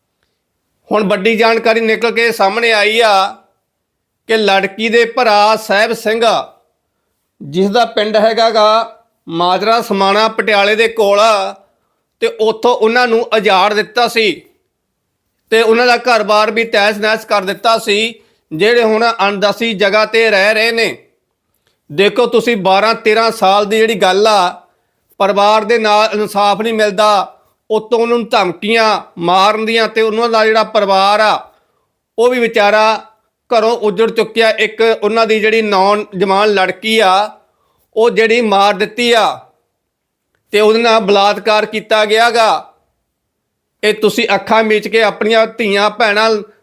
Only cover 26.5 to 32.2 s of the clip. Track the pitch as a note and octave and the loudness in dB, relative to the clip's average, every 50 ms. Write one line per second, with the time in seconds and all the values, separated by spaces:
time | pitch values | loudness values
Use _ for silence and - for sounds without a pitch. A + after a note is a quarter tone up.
26.5 | G3+ F#3 A3 A#3 A3+ G#3+ G#3+ G#3 F#3+ F#3 G#3+ G#3+ G#3 G3 F3+ - - _ _ _ | 0 0 -2 -2 -2 0 0 0 0 0 2 2 2 0 -2 -4 -8 _ _ _
27.5 | _ _ _ - G#3+ G#3+ G#3+ A3 A#3+ A3+ A#3 A#3 A#3+ A#3+ A3 A3 - A3 G3 F3 | _ _ _ -4 -4 -4 -2 -2 -2 -2 0 0 -2 -2 -2 -2 -2 -2 0 -2
28.5 | E3+ - - G#3 A#3 A#3 A3 A3 G#3 F3 - - _ - E3+ E3+ F3+ G3 G3 G#3 | -4 -6 -4 -2 0 2 2 2 0 -2 -4 -10 _ -6 -2 0 2 2 2 2
29.5 | G#3+ G#3+ A3 A3 A3+ A#3 A3+ G#3+ A3+ A3+ A3 A3 G#3 A3 A#3+ A#3 A3+ A3 G#3+ A3 | 2 0 -2 -2 0 0 -2 -2 0 -2 -2 0 0 -2 -2 0 0 2 2 2
30.5 | A3 A3 G#3+ A3 A3 A3 G3+ F#3+ G3 F#3+ G3 G3+ G#3 G#3 G#3+ G#3+ F3 - - - | 2 0 0 0 0 -2 0 2 2 2 2 2 2 2 2 0 0 -2 -4 -10
31.5 | _ _ _ _ _ _ _ _ _ _ _ _ _ - | _ _ _ _ _ _ _ _ _ _ _ _ _ 0